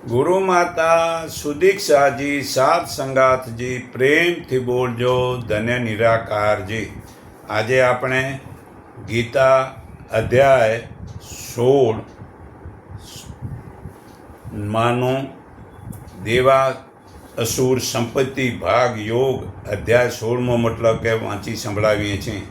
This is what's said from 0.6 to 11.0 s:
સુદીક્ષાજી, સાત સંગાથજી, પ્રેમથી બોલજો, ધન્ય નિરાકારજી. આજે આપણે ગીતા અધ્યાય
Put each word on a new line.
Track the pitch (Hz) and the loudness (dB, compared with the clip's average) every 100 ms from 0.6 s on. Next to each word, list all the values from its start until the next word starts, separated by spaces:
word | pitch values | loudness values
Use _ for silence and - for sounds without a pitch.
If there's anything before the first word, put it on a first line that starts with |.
| 170 165 165 165 165 165 160 | 0 0 2 2 2 -4 -8
સુદીક્ષાજી, | - 147 147 185 196 - 143 139 127 143 143 | -8 -8 2 2 2 2 4 4 0 -4 -4
સાત | 127 131 135 135 120 | -2 2 2 2 0
સંગાથજી, | - 135 131 131 131 120 113 127 127 123 | -6 -2 2 4 2 -2 -8 -6 -6 -8
પ્રેમથી | 120 131 156 170 170 - 131 | 0 4 4 2 -2 -4 -4
બોલજો, | 120 123 127 117 123 127 127 123 | 0 0 -2 0 0 2 0 -4
ધન્ય | 110 107 113 123 | -4 -2 0 -2
નિરાકારજી. | 117 107 113 113 - 104 104 104 98 110 95 - - - - - - | -2 2 2 2 0 0 2 0 -2 -8 -8 -12 -18 -20 -20 -20 -6
આજે | 107 110 131 | -4 2 4
આપણે | 127 123 131 131 135 135 - - - - - - 95 | 4 2 0 -2 -2 -8 -14 -20 -20 -20 -20 -18 -4
ગીતા | 113 117 139 131 131 131 - - - - | -4 -2 2 4 4 2 -8 -20 -20 -4
અધ્યાય | 110 117 123 135 131 110 117 - - | -2 2 4 6 6 4 2 -6 -16